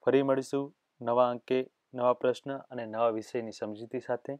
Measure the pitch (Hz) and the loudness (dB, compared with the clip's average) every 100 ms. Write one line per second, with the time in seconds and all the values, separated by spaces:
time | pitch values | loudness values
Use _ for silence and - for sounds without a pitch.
0 | - 131 135 131 131 139 139 _ _ _ | 4 4 4 2 2 -2 -4 _ _ _
1 | 120 120 123 123 - 127 127 _ _ 127 | -2 2 2 2 0 0 0 _ _ 0
2 | 123 123 127 123 - 135 - 123 117 110 | 2 2 2 0 -4 -10 -10 -10 -8 0
3 | 117 110 107 127 113 107 107 107 113 127 | 2 2 -4 -6 -6 -8 -8 -8 -8 -10
4 | - 120 - 139 | -6 -6 -6 -12